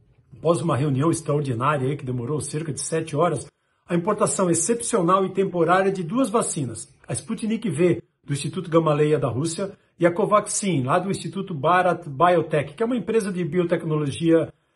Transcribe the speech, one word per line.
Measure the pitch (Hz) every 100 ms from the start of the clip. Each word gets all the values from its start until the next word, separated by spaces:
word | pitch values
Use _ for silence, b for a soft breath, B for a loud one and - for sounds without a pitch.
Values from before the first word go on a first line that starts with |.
| _ _ _ -
após | 156 170
uma | 165 127
reunião | 147 131 160
extraordinária | 165 - 147 139 113 135 151 131
aí, | 143
que | 127
demorou | 127 117 151
cerca | - 151 151
de | 117
sete | - 165 160 143
horas, | 175 143 - _ _ _ -
a |
importação | 175 175 208 170 - 180
excepcional | 165 - 233 - 220 170 190 190
e |
temporária | 185 190 170 165 185 196
de | 190
duas | 160 233 254
vacinas, | 220 - - 120 104 - _ -
a |
Sputnik | 165 - 226 220 220 220
V, | 143 175 160 - _ -
do |
Instituto | 139 160 190 175
Gamaleya | 165 160 147 151 151
da | 135
Rússia, | 107 160 - 196 B B B
e | 233
a |
Covaxin, | - 202 208 208 - 202 151
lá | 127 175
do | 190
Instituto | 185 - 196 190
Bharat | 160 151 180 180 170 165
Biotech, | 135 175 175 156 151 131
que | -
é | 226
uma | 254
empresa | 175 220 196
de | 180
biotecnologia | 170 180 170 170 165 156 147 - 165 160 160 - _